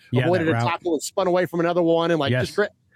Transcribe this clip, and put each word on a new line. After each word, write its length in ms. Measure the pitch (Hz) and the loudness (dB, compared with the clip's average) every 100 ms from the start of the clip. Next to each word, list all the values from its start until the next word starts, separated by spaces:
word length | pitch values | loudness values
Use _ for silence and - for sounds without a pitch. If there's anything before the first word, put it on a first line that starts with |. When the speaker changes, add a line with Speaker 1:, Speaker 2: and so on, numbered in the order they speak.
| - | -4
Speaker 1:
Yeah, 140 | 123 127 | 0 2
Speaker 2:
avoided 220 | 180 160 | 0 0
Speaker 1:
that 40 | |
Speaker 2:
a 20 | 117 | 0
Speaker 1:
route. 120 | 120 | 0
Speaker 2:
tackle 260 | 170 175 | -2 -4
and 80 | 151 | -4
spun 240 | - - 185 | -4 -2 0
away 220 | 180 180 | 0 0
from 120 | 170 | -2
another 220 | 165 175 | -2 0
one 300 | 165 165 170 | 2 2 2
and, 80 | 160 | 0
like, 120 | 139 | 0
Speaker 1:
Yes. 120 | 127 | 0
Speaker 2:
just 120 | 120 - | -2 -2
cra-, 140 | 208 _ _ | -4 _ _